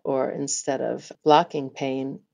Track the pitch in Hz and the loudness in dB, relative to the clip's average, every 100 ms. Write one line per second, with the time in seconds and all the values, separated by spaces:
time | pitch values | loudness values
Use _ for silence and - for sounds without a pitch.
0 | - 135 131 - 139 - - 131 117 127 | -4 -2 -2 -4 -6 -4 -4 -2 -2 -6
1 | - - 156 151 175 151 135 - 135 131 | -10 -2 6 6 6 -2 -8 -6 -4 -4
2 | 135 - _ | -6 -10 _